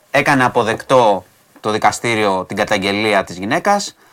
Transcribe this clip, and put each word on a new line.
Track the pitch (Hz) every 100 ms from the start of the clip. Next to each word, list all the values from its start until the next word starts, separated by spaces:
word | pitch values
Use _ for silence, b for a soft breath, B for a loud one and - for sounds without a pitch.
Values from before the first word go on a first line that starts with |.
| _
Έκανε | 139 143 139
αποδεκτό | 123 123 110 110 - 131 113 98 - _ _ _
το | 107
δικαστήριο | 107 107 - 120 113 104 95 92
την | 101
καταγγελία | 104 104 98 101 110 101
της | 92 87
γυναίκας. | 98 151 202 202 - b b